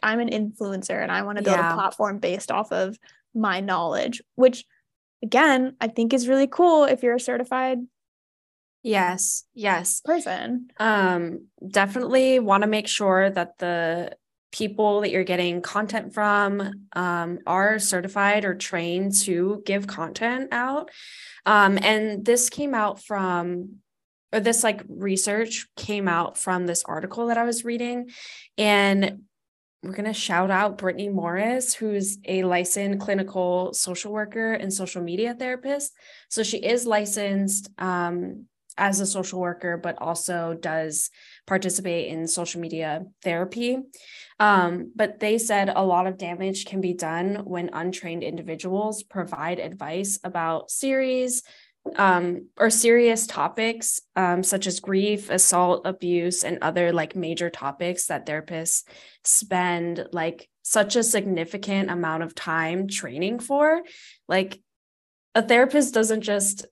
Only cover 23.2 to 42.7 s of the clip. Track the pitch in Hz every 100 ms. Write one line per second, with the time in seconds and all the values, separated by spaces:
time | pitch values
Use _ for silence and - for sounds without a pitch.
23.2 | 185 175 175 175 190 - _ _ _ _
24.2 | _ 196 214 233 226 214 - - 196 190
25.2 | 208 208 226 - - - - 208 190 170
26.2 | 175 - - 180 180 170 - 160 185 226
27.2 | 233 233 233 233 233 233 240 247 247 -
28.2 | - - - - 208 202 202 196 190 -
29.2 | _ _ _ _ _ _ 185 196 214 214
30.2 | - 175 190 190 208 202 185 180 202 190
31.2 | 170 180 220 254 247 - 220 202 196 -
32.2 | - 190 185 180 180 202 202 202 196 196
33.2 | 190 185 180 180 185 - 190 175 214 214
34.2 | 208 226 226 220 190 196 185 185 170 185
35.2 | 233 240 254 254 262 285 285 - - -
36.2 | _ - 208 220 208 240 233 208 208 208
37.2 | 202 196 196 196 - - 185 180 175 175
38.2 | 185 214 - _ _ - 196 196 196 196
39.2 | 190 185 175 175 180 170 175 - 165 170
40.2 | - 175 165 165 170 160 160 151 - -
41.2 | - - - 190 190 175 190 170 82 160
42.2 | 165 175 170 175 165